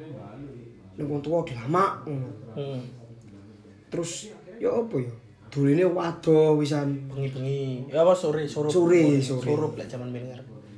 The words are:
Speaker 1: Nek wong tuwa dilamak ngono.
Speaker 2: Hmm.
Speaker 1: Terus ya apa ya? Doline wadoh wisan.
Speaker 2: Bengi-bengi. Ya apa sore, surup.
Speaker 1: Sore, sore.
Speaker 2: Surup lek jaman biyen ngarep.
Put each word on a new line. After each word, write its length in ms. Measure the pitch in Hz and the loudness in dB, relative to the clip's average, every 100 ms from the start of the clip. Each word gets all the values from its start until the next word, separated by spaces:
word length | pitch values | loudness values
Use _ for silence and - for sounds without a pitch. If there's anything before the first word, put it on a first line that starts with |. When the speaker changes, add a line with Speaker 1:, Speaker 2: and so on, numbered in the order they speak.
| 156 135 101 135 143 123 - - - - | -12 -14 -14 -14 -16 -16 -18 -20 -18 -8
Speaker 1:
Nek 100 | 147 | -4
wong 160 | 143 | -4
tuwa 240 | 143 170 165 | 0 -2 -2
dilamak 480 | 117 117 170 196 - | -6 -2 2 2 0
ngono. 260 | - 139 123 - - 147 | -8 -8 -8 -12 -12 -10
Speaker 2:
Hmm. 260 | 139 131 - - - - - - - - - - - | -8 -8 -10 -16 -20 -20 -20 -20 -20 -20 -20 -20 -10
Speaker 1:
Terus 460 | 165 160 - 214 - - - | -6 -6 -8 -14 -18 -18 -4
ya 180 | - | -2
apa 240 | 226 226 143 | 0 -2 -4
ya? 160 | 120 113 - - - | -6 -10 -20 -20 -8
Doline 380 | 143 139 151 185 | 0 4 4 4
wadoh 720 | 175 170 170 165 156 156 151 | 2 -4 -2 4 6 6 4
wisan. 480 | 147 147 143 139 135 | 2 0 -2 -4 -6
Speaker 2:
Bengi-bengi. 800 | 135 135 131 131 139 135 127 123 | -6 -6 -4 -4 -4 -4 -6 -2
Ya 140 | 156 | 4
apa 100 | 170 | 6
sore, 320 | 180 160 151 | 6 2 -2
surup. 240 | 147 151 151 | -2 -2 2
Speaker 1:
Sore, 540 | 175 170 175 151 139 | 4 6 8 8 6
sore. 240 | 127 127 131 | 2 -2 0
Speaker 2:
Surup 280 | 151 151 107 | 0 0 -4
lek 100 | 107 | -10
jaman 240 | 123 123 | -8 -8
biyen 160 | 123 127 | -8 -10
ngarep. 200 | 123 - - - | -14 -16 -20 -20